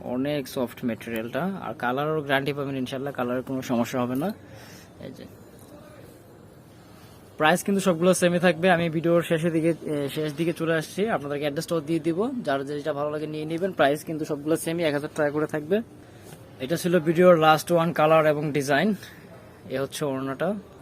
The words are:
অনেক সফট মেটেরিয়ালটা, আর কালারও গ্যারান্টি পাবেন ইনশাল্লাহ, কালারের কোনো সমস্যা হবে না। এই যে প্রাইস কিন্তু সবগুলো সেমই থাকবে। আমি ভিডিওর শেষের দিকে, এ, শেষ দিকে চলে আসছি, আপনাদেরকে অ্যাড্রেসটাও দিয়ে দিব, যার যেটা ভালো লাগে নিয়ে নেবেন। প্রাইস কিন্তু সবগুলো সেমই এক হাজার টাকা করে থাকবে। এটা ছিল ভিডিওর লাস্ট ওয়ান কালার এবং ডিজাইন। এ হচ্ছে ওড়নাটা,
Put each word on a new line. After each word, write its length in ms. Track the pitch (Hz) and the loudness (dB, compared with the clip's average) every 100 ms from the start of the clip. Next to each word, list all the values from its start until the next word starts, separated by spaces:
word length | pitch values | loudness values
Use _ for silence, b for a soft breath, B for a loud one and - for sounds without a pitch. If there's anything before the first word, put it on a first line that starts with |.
অনেক 440 | 135 123 143 147 131 | -8 -4 -4 -4 -6
সফট 360 | 139 120 - | -6 -6 -6
মেটেরিয়ালটা, 580 | 127 110 - 113 117 131 180 190 | -6 -6 -6 -8 -6 -4 -4 -6
আর 120 | 110 | -8
কালারও 480 | 110 120 131 151 156 | -6 -4 -2 -2 -2
গ্যারান্টি 300 | 139 139 139 | 0 0 0
পাবেন 240 | 143 139 135 | -4 -4 -4
ইনশাল্লাহ, 360 | 127 135 143 | -6 -6 -6
কালারের 300 | 135 123 127 | -4 -4 -4
কোনো 200 | 127 131 | -4 -6
সমস্যা 380 | 131 117 117 131 | -2 -2 0 -2
হবে 160 | 123 127 | -2 -2
না। 160 | 175 220 - B B B B - | -4 -6 -14 B B B B -18
এই 120 | - - | -16 -16
যে 60 | - - - - - - - - - - - - - - - - - - - - - - | -18 -20 -20 -20 -20 -20 -20 -20 -20 -20 -20 -20 -20 -20 -20 -20 -20 -20 -20 -20 -14 0
প্রাইস 280 | 151 175 | 4 4
কিন্তু 160 | - 196 | 2 0
সবগুলো 340 | 190 160 180 | 2 4 4
সেমই 240 | 175 175 175 | 4 2 4
থাকবে। 320 | 180 160 185 | 2 4 4
আমি 200 | 170 170 | 4 2
ভিডিওর 320 | 160 160 170 | 0 2 2
শেষের 300 | 165 165 170 | 2 0 0
দিকে, 220 | 160 160 160 | 2 0 0
এ, 260 | - 147 139 | -2 -4 -4
শেষ 200 | 156 151 | -4 -4
দিকে 180 | 143 170 | -2 -4
চলে 220 | 165 165 | -2 -2
আসছি, 340 | 165 151 - 220 | -2 -2 -4 -2
আপনাদেরকে 360 | 160 143 147 | -2 -4 -4
অ্যাড্রেসটাও 360 | 147 143 160 165 | -4 -4 -4 -4
দিয়ে 180 | 147 165 | -2 -2
দিব, 320 | 156 165 240 247 | 0 -2 -2 -2
যার 220 | 156 139 139 | -2 -2 -2
যেটা 260 | 147 151 | -6 -4
ভালো 180 | 143 151 | -4 -4
লাগে 160 | 151 151 | -4 -6
নিয়ে 180 | 156 | -6
নেবেন। 280 | 156 165 190 | -6 -4 -2
প্রাইস 320 | 175 139 147 | 2 2 2
কিন্তু 200 | - 156 | -4 -6
সবগুলো 320 | 151 147 147 160 | -4 -4 -2 -2
সেমই 260 | 165 165 | -2 -2
এক 120 | 160 | 0
হাজার 160 | 143 151 | -2 -4
টাকা 160 | - 147 | -2 -2
করে 160 | 151 151 | 0 -2
থাকবে। 360 | 156 151 202 233 - B B B B - - | -4 -2 -2 -2 -14 B B B B -20 -10
এটা 160 | 131 165 | -4 -2
ছিল 240 | 175 175 | 2 2
ভিডিওর 380 | 156 165 180 170 | 2 6 8 8
লাস্ট 340 | 156 156 - | 8 6 4
ওয়ান 200 | 170 170 | 2 2
কালার 340 | 165 156 160 156 | 4 6 6 6
এবং 260 | 147 156 | 2 0
ডিজাইন। 420 | 143 139 143 202 190 B B B - - - - | 0 2 2 2 0 B B B -20 -20 -20 -8
এ 100 | 131 | -4
হচ্ছে 260 | 135 - | -4 -4
ওড়নাটা, 500 | 147 131 135 135 165 208 - - | -4 -4 -6 -4 -4 -4 -10 -18